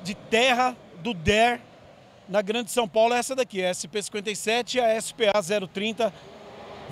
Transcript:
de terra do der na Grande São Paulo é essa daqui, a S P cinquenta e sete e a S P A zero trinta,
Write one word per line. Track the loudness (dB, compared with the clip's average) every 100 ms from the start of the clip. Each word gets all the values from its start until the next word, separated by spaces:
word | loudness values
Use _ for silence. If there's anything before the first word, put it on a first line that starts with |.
de | -10
terra | -10 0 2 4 4 0 -2 -16 -10
do | -8
der | -4 2 4 4 2 -8 -20 -20 -20 -20 -20 -4
na | -2
Grande | 0 -2 -2
São | 0 0
Paulo | 4 4
é | 2
essa | 0
daqui, | -2 -2 -2
a | -2
S | -2 -6
P | -8
cinquenta | -6 -8 -6
e | -6
sete | -2 -2 -2 0
e |
a | 2
S | 2 -2
P | 0 2
A | 4
zero | 2 -2 -2
trinta, | -4 -4 0 -2 -4 -18 -20 -20 -18 -18 -16 -2